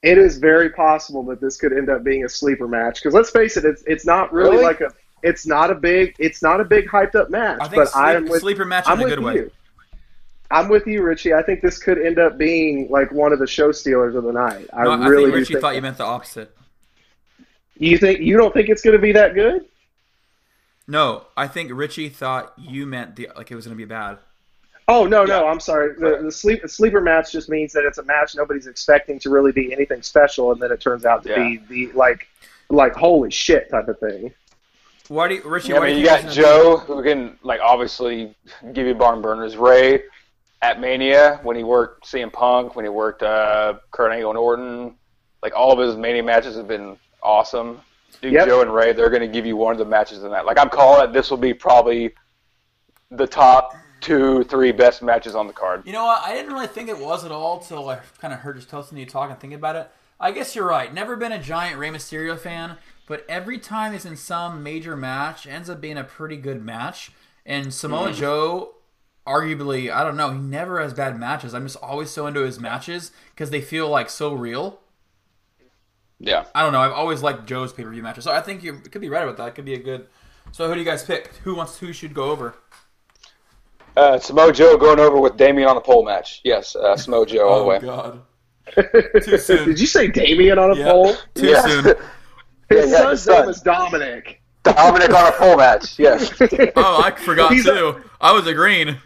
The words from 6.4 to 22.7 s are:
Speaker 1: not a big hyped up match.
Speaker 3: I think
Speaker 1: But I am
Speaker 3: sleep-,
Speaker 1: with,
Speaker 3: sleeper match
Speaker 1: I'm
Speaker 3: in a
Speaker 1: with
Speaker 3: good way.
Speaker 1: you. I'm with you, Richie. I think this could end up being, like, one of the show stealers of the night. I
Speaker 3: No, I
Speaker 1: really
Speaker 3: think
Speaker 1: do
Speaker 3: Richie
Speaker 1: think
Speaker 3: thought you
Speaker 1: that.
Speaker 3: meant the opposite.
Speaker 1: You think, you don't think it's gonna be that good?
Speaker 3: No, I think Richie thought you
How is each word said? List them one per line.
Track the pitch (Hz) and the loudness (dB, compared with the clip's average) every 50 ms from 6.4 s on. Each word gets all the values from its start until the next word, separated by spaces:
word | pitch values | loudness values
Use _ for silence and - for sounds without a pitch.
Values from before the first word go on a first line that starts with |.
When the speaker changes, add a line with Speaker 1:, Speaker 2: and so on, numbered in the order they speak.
Speaker 1:
not | - 160 170 190 | 0 0 2 0
a | 214 | 2
big | 180 208 214 202 | 2 2 2 2
hyped | - - 202 196 196 - | 2 0 0 0 2 2
up | 214 190 - | 0 0 0
match. | 185 214 240 208 143 117 | -2 -4 -4 -4 -4 -6
Speaker 3:
I | 147 | -8
think | 151 185 160 147 | -2 2 2 2
Speaker 1:
But | 127 - | 2 2
I | 139 143 156 165 | 2 2 2 2
am | 170 160 | 0 0
Speaker 3:
sleep-, | 160 | -2
Speaker 1:
with, | 165 165 | -4 -2
Speaker 3:
sleeper | 175 196 202 202 196 | -2 -2 -4 -4 -4
match | 180 185 180 180 | -4 -4 -2 0
Speaker 1:
I'm | 151 175 | 0 0
Speaker 3:
in | 208 | 0
a | 254 | 0
Speaker 1:
with | 254 151 | -2 -2
Speaker 3:
good | - - | -4 -4
way. | 117 110 | -4 -4
Speaker 1:
you. | 175 117 - _ _ _ _ _ _ _ _ - - - _ - - - - - - - - | -4 -4 -6 _ _ _ _ _ _ _ _ -20 -20 -20 _ -20 -20 -20 -20 -20 -20 -10 -2
I'm | - 160 170 196 | 0 0 2 2
with | 214 208 208 | 2 0 0
you, | 220 214 208 185 | 0 -4 -2 -2
Richie. | 170 165 160 - 175 160 | -2 -2 -2 -2 0 0
I | 156 165 | 0 0
think | 202 190 180 | 0 -4 -2
this | - 180 175 | -2 -4 -4
could | - - - 185 165 | -2 -2 -2 -2 0
end | 151 165 170 165 | 0 -2 2 2
up | 170 160 - | 2 2 2
being, | 131 156 156 170 165 160 156 147 139 135 120 | 0 -2 -2 0 0 0 -2 -2 -4 -4 -2
like, | 131 139 139 135 | 0 0 0 0
one | 139 147 147 147 151 | 0 0 2 2 2
of | 135 | 0
the | 135 | 0
show | 127 - - 151 147 147 | -4 0 0 0 0 0
stealers | 151 - 143 131 127 123 120 117 | -2 -2 0 0 2 0 0 -2
of | 127 117 | -4 -6
the | 117 | -4
night. | 120 120 123 117 107 98 95 - | -4 -2 -2 -4 -4 -8 -16 -16
I | - 120 120 | -6 -2 0
Speaker 3:
No, | 123 | 0
I | 123 120 127 139 | 0 0 4 4
Speaker 1:
really | 139 143 143 | 4 6 4
Speaker 3:
think | 135 131 | 4 2
Speaker 1:
do | 135 | 0
Speaker 3:
Richie | 131 - 156 | -2 -2 -4
Speaker 1:
think | 135 | -4
Speaker 3:
thought | - 147 131 | -4 -4 -4
you | - | -4
Speaker 1:
that. | 131 | -8
Speaker 3:
meant | 135 131 | -10 -10
the | - 123 | -8 -8
opposite. | 107 120 120 - - - 117 110 _ _ _ _ _ _ _ _ _ _ _ _ _ _ _ _ _ _ _ _ _ _ _ _ _ _ | -8 -8 -10 -12 -16 -18 -18 -18 _ _ _ _ _ _ _ _ _ _ _ _ _ _ _ _ _ _ _ _ _ _ _ _ _ _
Speaker 1:
You | _ 151 165 170 | _ 0 2 2
think, | 170 202 190 190 - | 4 4 2 2 2
you | 160 - 190 | 0 2 4
don't | 226 233 202 - | 4 4 4 4
think | - 214 214 | 0 2 2
it's | 214 214 | 0 2
gonna | - 226 214 | 4 4 4
be | 208 190 214 | 6 4 4
that | 202 208 208 180 185 | 6 6 4 4 4
good? | 196 208 226 359 381 - _ _ _ _ _ _ _ _ _ _ _ _ _ _ _ _ _ _ _ _ _ _ _ _ | 2 0 0 0 -2 -6 _ _ _ _ _ _ _ _ _ _ _ _ _ _ _ _ _ _ _ _ _ _ _ _
Speaker 3:
No, | - 143 151 151 127 110 - - _ _ | -6 -2 0 0 0 -2 -6 -12 _ _
I | - 139 | -8 -8
think | 139 - - - 117 123 | -8 -8 -12 -12 -10 -8
Richie | 131 147 147 - - 156 | -8 -8 -8 -8 -12 -12
thought | 147 135 - 139 131 131 127 120 - _ | -12 -12 -10 -8 -6 -6 -6 -8 -12 _
you | _ 123 - | _ -20 -14